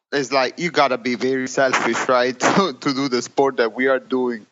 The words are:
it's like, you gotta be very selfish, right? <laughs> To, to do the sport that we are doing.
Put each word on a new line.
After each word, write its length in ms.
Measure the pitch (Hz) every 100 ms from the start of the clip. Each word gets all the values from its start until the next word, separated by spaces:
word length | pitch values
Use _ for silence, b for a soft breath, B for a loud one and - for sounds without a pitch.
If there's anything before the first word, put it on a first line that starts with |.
| -
it's 180 | 143 123
like, 300 | 135 127 -
you 120 | 170
gotta 260 | 147 139 123
be 180 | 123 117
very 320 | 127 131 127
selfish, 600 | 143 135 123 113 117 -
right? 280 | 127 127 123
<laughs> 20 |
To, 320 | - 156 185
to 200 | 127 147
do 140 | 131 139
the 140 | 120
sport 360 | - - 135 127
that 160 | 117
we 140 | 117 131
are 120 | 131
doing. 460 | - 127 123 117 101